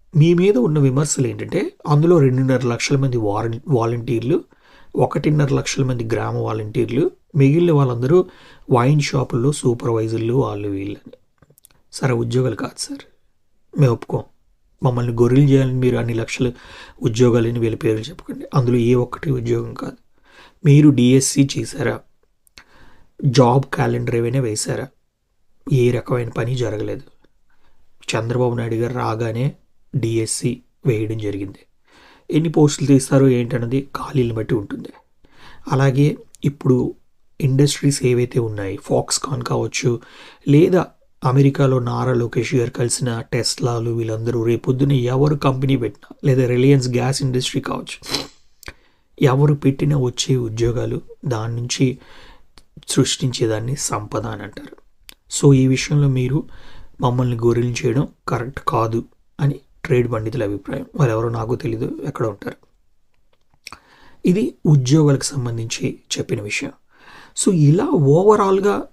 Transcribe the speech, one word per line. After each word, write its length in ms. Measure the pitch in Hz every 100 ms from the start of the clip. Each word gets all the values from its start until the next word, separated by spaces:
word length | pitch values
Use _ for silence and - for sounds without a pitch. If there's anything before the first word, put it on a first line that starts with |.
| _ -
మీ 180 | 160
మీద 220 | 175 190 214
ఉన్న 220 | 214 151
విమర్శలు 480 | 139 127 151 - 120
ఏంటంటే 460 | 107 110 - 320 - -
అందులో 320 | 147 165 175
రెండున్నర 480 | 135 127 131 127 123
లక్షల 300 | 117 - 139
మంది 200 | 135 123
వారం-, 440 | 104 104 117 117 -
వాలంటీర్లు, 760 | 127 113 120 117 113 120 175 - _ _ - - -
ఒకటిన్నర 560 | - 156 156 151 139
లక్షల 320 | 135 - -
మంది 200 | 131 120
గ్రామ 320 | 113 110 110 120
వాలంటీర్లు, 720 | 113 110 107 123 113 117 190 - _ -
మిగిలిన 360 | 135 156 175
వాళ్ళందరూ 540 | 147 135 120 123 180 180 - - - -
వైన్ 280 | 123 123 147
షాపుల్లో 520 | 139 143 123 117 135
సూపర్వైజర్లు 840 | 147 135 117 123 113 110 110 113
వాళ్ళు 340 | 127 117 101 104
వీళ్ళని. 440 | 98 101 - - - _ _ _ _ _ _ _
సరే, 200 | - 139
ఉద్యోగాలు 440 | 117 117 123 127 110
కాదు 220 | 262 -
సార్, 260 | - 277 - _ _ _ _ _ _ -
మేము 120 | 135
ఒప్పుకోం. 320 | 113 - 117 - _ _ _ _ -
మమ్మల్ని 300 | 135 120 120
గొర్రెలు 360 | 117 117 131 143
చేయాలని 260 | 135 131
మీరు 220 | 127 127 120
అన్ని 180 | 117
లక్షల 380 | 117 110 - 123 - - - - -
ఉద్యోగాలని 560 | - 110 123 117 113 120
వీళ్ళ 180 | 113 110
పేర్లు 240 | 113 110
చెప్పకండి. 460 | 110 - - - -
అందులో 220 | 147 123 123
ఏ 180 | 117
ఒక్కటి 360 | 123 - - -
ఉద్యోగం 440 | 127 117 117 117
కాదు. 220 | 113 269 - _ _ _ - - _
మీరు 240 | 151 143 151
డిఎస్సి 600 | 123 123 131 - - 139 131
చేశారా? 420 | 110 - 117 113 _ _ _ _ _ - - - - - - -
జాబ్ 400 | 143 113 120 135 -
క్యాలెండర్ 400 | - 120 120 120
ఏమైనా 260 | 117 117 135
వేశారా? 460 | 120 107 - 113 139 _ _ _ _ _ _ _ -
ఏ 180 | 131 123
రకమైన 380 | 120 - 123 113
పని 260 | 113 117
జరగలేదు. 480 | 127 113 107 104 98 - _ _ _ _ _ - - - -
చంద్రబాబు 520 | - 117 113 120 123
నాయుడు 200 | 117 117
గారు 200 | 113 120
రాగానే 580 | 123 117 113 117 113 135 - _ _ _ 123
డిఎస్సి 640 | 113 113 110 - 127 120 _ _ 143
వేయడం 320 | 110 107 110
జరిగింది. 400 | 104 98 98 - _ _ _ _ - _ -
ఎన్ని 220 | 156 165
పోస్టులు 340 | 156 147 - 139
తీస్తారో 420 | 139 - 135 135
ఏంటన్నది 600 | 123 120 123 117 135 - -
ఖాళీలను 380 | - 139 117
బట్టి 200 | 110 107
ఉంటుంది. 340 | 117 - 254 - - _ _ - - - - -
అలాగే 440 | 135 135 131 147 - - -
ఇప్పుడు 500 | 151 - 139 127 147 - _ _ _ -
ఇండస్ట్రీస్ 600 | 143 135 143 - 143 139
ఏవైతే 380 | 127 120 120 127
ఉన్నాయి, 360 | 113 104 98 98
Foxconn 680 | - 127 - - - 123
కావచ్చు, 580 | 123 127 113 - 123 117 - - - - -
లేదా 380 | 143 185 180 - _ _ _
అమెరికాలో 540 | 127 131 139 139 135 131
నారా 340 | 120 120 123
లోకేష్ 420 | 123 117 - 113
గారు 160 | 135 117
కలిసిన 500 | - 120 - 127 117
టెస్లాలు, 680 | - 127 107 - 123 117 117
వీళ్ళందరూ 540 | 117 113 110 117 120
రేపొద్దున 480 | 113 117 - 127 139
ఎవరు 420 | 135 120 131 147
కంపెనీ 420 | 147 143 131 135 131
పెట్టినా, 380 | 110 - - -
లేదా 220 | 147 131 123
రిలయన్స్ 420 | 123 135 139 123
గ్యాస్ 340 | 120 123 139
ఇండస్ట్రీ 380 | 135 127 127 143
కావచ్చు, 380 | 135 - - - - - - - _ _ - - _ _ _ -
ఎవరు 320 | 147 131 151
పెట్టినా 420 | 143 139 139 143 147
వచ్చే 380 | 123 - - 131
ఉద్యోగాలు, 640 | 113 110 117 120 113 123 - -
దాని 320 | 147 113 113 117
నుంచి 420 | 120 - 135 - - - - - - - _ - -
సృష్టించేదాన్ని 880 | - 135 - 131 117 117 107 117 143
సంపద 500 | - 113 107 113 110
అని 160 | 104
అంటారు. 340 | 101 - - - _ _ - - -
So 240 | - 143
ఈ 120 | 135 131
విషయంలో 420 | 131 - 147 139
మీరు 400 | 127 123 135 - - - - - -
మమ్మల్ని 360 | 127 123 123 117
గొర్రెలు 340 | 117 117 123
చేయడం 380 | 117 123 117 - _ -
కరెక్ట్ 320 | 117 120 - -
కాదు 360 | 117 113 117 - _ _ -
అని 200 | 143 143 _ _
ట్రేడ్ 280 | - 123 120
పండితుల 320 | 113 110 120
అభిప్రాయం. 420 | 104 101 - - -
వాళ్ళు 200 | - 131
ఎవరో 140 | 110 117
నాకు 260 | 117 113
తెలీదు, 440 | 113 120 110 147 311 165
ఎక్కడ 200 | - 110
ఉంటారు. 300 | 101 - - _ _ _ _ _ _ _ _ _ _ - - _ _ - -
ఇది 300 | 180 185 254 - 185
ఉద్యోగాలకు 580 | 147 123 156 147 135
సంబంధించి 760 | - 143 120 113 113 - 120 - - -
చెప్పిన 220 | 113 110
విషయం. 320 | 202 - 277 - _ _ - - - -
So 160 | -
ఇలా 320 | 175 143 170
ఓవరాల్గా 960 | 302 254 135 156 202 208 196 196 202 202 -